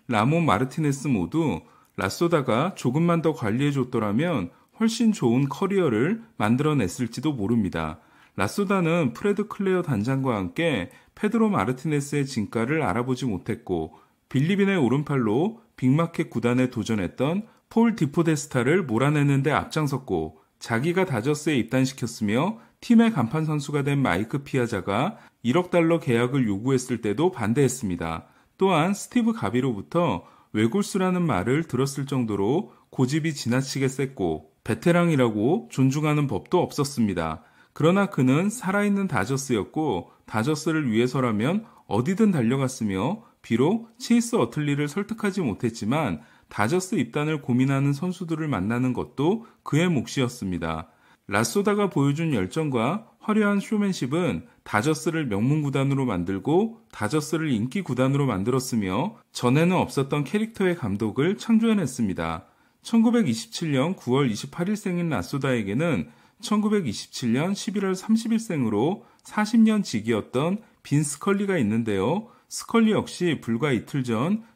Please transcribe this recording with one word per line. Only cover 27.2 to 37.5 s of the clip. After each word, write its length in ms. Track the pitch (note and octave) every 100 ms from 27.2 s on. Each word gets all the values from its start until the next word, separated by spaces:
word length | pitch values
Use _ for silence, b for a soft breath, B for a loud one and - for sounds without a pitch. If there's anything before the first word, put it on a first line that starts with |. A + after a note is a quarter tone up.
| F3+
반대했습니다. 920 | F3+ G#2+ B2 C3+ - G2+ F2 E2 E2 b b b -
또한 380 | F#3+ E3+ F3
스티브 400 | G3+ - B3 A3+
가비로부터 920 | A3+ G2 B2 C3 G#2 - E3+ E3+ F2+ B B B
외골수라는 680 | G#2+ A2+ G3 G3+ F#3+ F#3 F3+
말을 420 | E3+ F#2 G2+ C#3+
들었을 420 | E3 A#2+ C#3 C#3+ C#3
정도로 640 | C3+ A2+ G2 G2+ D#3+ A3 B B
고집이 440 | - B2+ D#3 D#3+
지나치게 540 | D3 A2 B2 C3 C#3 C3
셌고, 640 | C3+ C#3 - F2 D#2 - _
베테랑이라고 1040 | - G#2+ F3 E3+ E3+ D3 A#2+ G#2 A#2 G#3 -
존중하는 540 | - C3 C#3+ D3+ D3+ C#3+
법도 340 | F#2+ - F3+
없었습니다. 800 | C3 - C#3+ B2 G#2+ F2 D#2+ D#2+ b